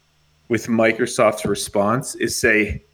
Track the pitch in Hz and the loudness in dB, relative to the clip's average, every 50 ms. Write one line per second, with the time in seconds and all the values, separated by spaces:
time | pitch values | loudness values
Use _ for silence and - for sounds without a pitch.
0 | _ _ _ _ _ _ _ _ _ - 117 107 - - 117 110 113 113 113 - | _ _ _ _ _ _ _ _ _ -4 -4 -4 -2 0 2 2 4 2 2 0
1 | 123 113 - - 117 107 107 - - - 101 - - - - 123 101 104 117 131 | -2 -2 2 2 2 2 2 0 -2 -4 -4 -4 -4 -4 -2 0 0 2 0 -2
2 | - - - - 113 113 - - - 117 110 107 107 104 - - - _ | -4 -6 -6 -4 -4 -4 -2 0 2 2 4 2 2 0 -4 -8 -12 _